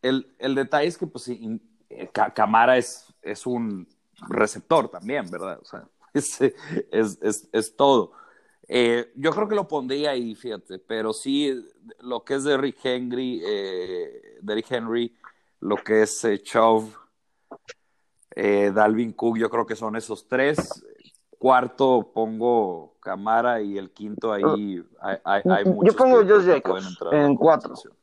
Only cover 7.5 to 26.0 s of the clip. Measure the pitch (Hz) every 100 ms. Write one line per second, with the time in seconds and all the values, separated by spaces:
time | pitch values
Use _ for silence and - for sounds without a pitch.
7.5 | 110 107 - 139 131 90 - - _ _
8.5 | _ _ 123 117 117 117 - 151 185 208
9.5 | 208 185 151 127 139 147 131 117 107 123
10.5 | 104 _ 92 _ 113 110 107 135 139 147
11.5 | 127 87 _ 113 - 123 120 - 139 139
12.5 | 135 135 - 135 127 123 123 127 113 87
13.5 | 104 98 92 92 90 80 60 - 58 101
14.5 | 107 - 123 113 117 117 _ - _ _
15.5 | _ 98 104 - 110 107 - 113 101 -
16.5 | 117 113 110 110 - _ _ _ _ _
17.5 | - - - _ _ _ _ _ - 101
18.5 | 101 101 98 107 110 117 107 113 113 113
19.5 | 113 113 110 113 113 110 107 _ 127 139
20.5 | 151 - - - - _ _ _ _ 127
21.5 | 127 123 - 135 127 101 - 110 110 120
22.5 | 117 101 85 73 _ 101 95 104 113 120
23.5 | 117 104 98 95 _ 104 104 113 104 123
24.5 | 104 104 90 82 _ 98 98 90 101 180
25.5 | 190 202 202 190 233